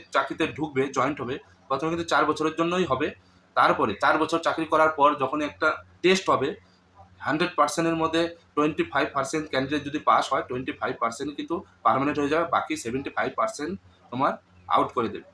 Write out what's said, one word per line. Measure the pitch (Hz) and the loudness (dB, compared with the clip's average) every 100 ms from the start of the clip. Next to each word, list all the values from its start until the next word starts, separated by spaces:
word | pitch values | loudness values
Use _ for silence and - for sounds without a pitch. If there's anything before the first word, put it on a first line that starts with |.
| - | 0
চাকরিতে | 143 - 165 156 | -2 0 -2 -4
ঢুকবে, | - 156 131 139 | -4 -4 -2 0
জয়েন্ট | 139 131 143 | 0 0 -2
হবে, | 120 143 - _ - | -6 -8 -12 _ -6
প্রথমে | 135 160 | -4 -2
কিন্তু | 170 165 | -4 0
চার | 147 151 | 2 2
বছরের | 151 156 160 | 0 -2 0
জন্যই | 170 180 165 | 0 0 0
হবে। | 131 165 - _ _ _ 127 | 0 -2 -6 _ _ _ 2
তারপরে | 147 165 123 98 | 4 4 0 2
চার | 139 156 | 2 2
বছর | 156 165 | 2 0
চাকরি | 151 151 156 | 0 -2 0
করার | 156 156 | 2 4
পর | 156 143 139 | 4 4 4
যখন | 131 151 | -2 -2
একটা | 147 - 156 - - _ | -4 -2 -2 -2 -8 _
টেস্ট | 180 190 - | 2 2 2
হবে, | 127 139 196 - _ _ - - - | 2 0 -6 -14 _ _ -20 -20 -8
হান্ড্রেড | 127 156 170 - | -2 0 0 2
পার্সেন্টের | 147 - 165 160 | 2 2 0 0
মধ্যে | 160 165 170 - _ 147 | 0 0 -2 -4 _ 0
টোয়েন্টি | 156 156 | 0 0
ফাইভ | 165 139 147 | -2 0 0
পার্সেন্ট | 139 131 156 151 | -2 -2 -2 -2
ক্যান্ডিডেট | 131 135 147 | -2 0 -2
যদি | 139 143 | -4 -2
পাস | 127 117 - | 2 2 2
হয়, | 139 - | -2 -4
টোয়েন্টি | 127 131 | -6 -6
ফাইভ | 143 113 131 | -6 -6 -2
পার্সেন্ট | 113 113 143 143 | -4 -2 -8 -8
কিন্তু | 147 170 - _ | -6 -6 -8 _
পার্মানেন্ট | 113 127 147 147 | 2 4 2 0
হয়ে | 143 | 2
যাবে, | 156 165 | 2 2
বাকি | 104 - 156 | 0 -2 -6
সেভেন্টি | 117 131 - | -4 -6 -4
ফাইভ | - 117 131 | -4 -4 0
পার্সেন্ট | 113 135 156 196 - _ - | -2 -2 -8 -8 -12 _ -10
তোমার | 127 143 - _ _ - | -2 -2 -2 _ _ 0
আউট | 117 139 | 0 2
করে | 127 110 | 0 -2
দেবে, | - - | -4 -14